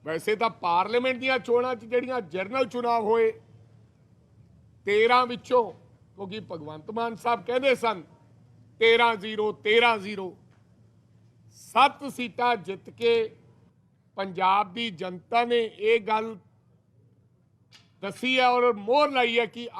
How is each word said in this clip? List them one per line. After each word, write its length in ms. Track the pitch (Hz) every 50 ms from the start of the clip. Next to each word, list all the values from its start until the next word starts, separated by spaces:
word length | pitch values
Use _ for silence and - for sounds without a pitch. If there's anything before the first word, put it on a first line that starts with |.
| _
ਵੈਸੇ 320 | 147 160 165 - - 214
ਤਾਂ 140 | 196 233 226
ਪਾਰਲੀਮੈਂਟ 680 | 170 - - 175 170 175 185 208 226 247 247 262 262 240
ਦੀਆਂ 200 | 254 262 262 254
ਚੋਣਾਂ 360 | 254 - 233 240 247 254 262
'ਚ 100 | 233 233
ਜਿਹੜੀਆਂ 340 | 220 240 247 247 247 254 247
ਜਨਰਲ 440 | 220 160 151 185 190 196 240 269 262
ਚੁਣਾਵ 380 | 220 - 247 233 233 233 233 220
ਹੋਏ, 280 | 214 226 233 226 220 226 - - _ - - - _ _ - - _ _ _ _ _ _ _ _ _ _ - - _ - - _ _ _ _ _
ਤੇਰਾਂ 400 | 196 202 208 226 233 247 247 254 240
ਵਿੱਚੋਂ, 360 | 247 196 - - 247 247 226 190 - - - _ _ _ _ _ _
ਕਿਉਂਕਿ 240 | - 202 185 190 220
ਭਗਵੰਤ 500 | 170 - 185 165 147 151 151 156 151 214
ਮਾਨ 240 | 220 233 233 233 233
ਸਾਹਿਬ 300 | - - 240 233 226 -
ਕਹਿੰਦੇ 300 | - 240 254 262 277 247
ਸਨ, 280 | - - 226 214 180 151 - - _ _ _ _ _ _ _ _ _ - _ _ _
ਤੇਰਾਂ 360 | 220 226 233 233 233 233 226
ਜ਼ੀਰੋ, 360 | 208 180 220 220 214 214 214 196
ਤੇਰਾਂ 440 | - - 208 214 233 240 240 226 214
ਜ਼ੀਰੋ, 380 | 185 202 214 190 190 180 - - _ _ _ _ _ _ _ _ _ _ _ _ _ _ _ _ _ _ _ _ _ -
ਸੱਤ 540 | _ - - - - 226 262 285 269 - 285 277 -
ਸੀਟਾਂ 420 | - 247 226 - - 240 240 240 220
ਜਿੱਤ 320 | 160 175 190 185 - -
ਕੇ 460 | - - 233 233 233 233 220 220 - _ _ _ _ _ _ _ _ _ _ _ _ _ _ _ _ -
ਪੰਜਾਬ 560 | 196 196 180 170 185 185 190 202 208 196 175
ਦੀ 160 | 226 233 226
ਜਨਤਾ 520 | 185 147 185 185 180 180 - _ 233 233 240
ਨੇ 180 | 240 240 240 226
ਇਹ 360 | 214 - - 202 214 233 233
ਗੱਲ 360 | 202 202 220 220 220 226 220 185 _ _ _ _ _ _ _ _ _ _ _ _ _ _ _ _ _ _ _ _ _ _ _ _ _ _ _ - _ _ _ _ -
ਦੱਸੀ 360 | 196 190 - - 254 262 254
ਹੈ 80 | 254 247
ਔਰ 240 | 247 247 240 247 233
ਮੋਹਰ 380 | 208 202 208 247 294 294 285
ਲਾਈ 280 | 277 262 247 240 226 233
ਹੈ 60 | 233
ਕਿ 220 | 208 - 233 240 226 - 185